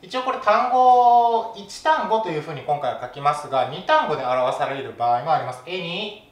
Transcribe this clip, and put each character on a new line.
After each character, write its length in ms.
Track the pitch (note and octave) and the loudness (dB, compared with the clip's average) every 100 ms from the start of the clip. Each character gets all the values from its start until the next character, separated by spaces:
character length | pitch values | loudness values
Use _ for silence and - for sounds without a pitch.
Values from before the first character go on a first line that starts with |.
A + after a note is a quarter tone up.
一 140 | F#3 B3+ | -8 -6
応 60 | |
こ 100 | B3+ | -4
れ 60 | B3 | -2
単 320 | - A3 B3+ | 2 2 2
語、 800 | B3+ B3+ B3 A#3+ A#3+ A#3 A3+ - G3+ | 4 6 8 8 6 4 0 -2 -12
一 260 | G3+ - | -16 -6
単 260 | D#4 D#4 - | 0 0 2
語 120 | A3 | -2
と 100 | G#3+ | -2
い 80 | D#3 | -6
う 20 | |
ふ 120 | D3 | -6
う 20 | |
に 80 | D3 | -10
今 180 | - - | -4 -2
回 140 | C3 | -2
は 80 | A2 | -6
書 60 | B2 | -10
き 120 | - | -4
ま 140 | C#3+ | -2
す 140 | D3+ C3+ | -2 -4
が、 200 | C3 B2+ | -2 -2
二 120 | D#3 | -6
単 260 | F#3 D#4 - | 0 2 2
語 80 | - | -4
で 80 | |
表 320 | B2+ B2+ B2+ B2+ | -2 0 0 -2
さ 100 | C3+ | -4
れ 160 | C#3 | -6
る 120 | C3+ - | -10 -4
場 220 | F3+ F3+ | 0 0
合 60 | |
も 80 | D#3 | 0
あ 80 | D3 | -2
り 40 | |
ま 80 | B2+ | -2
す。 100 | - E3 | -10 -10
any、 560 | F#3 E3+ E3+ G#3+ - _ | -8 -8 -8 -10 -12 _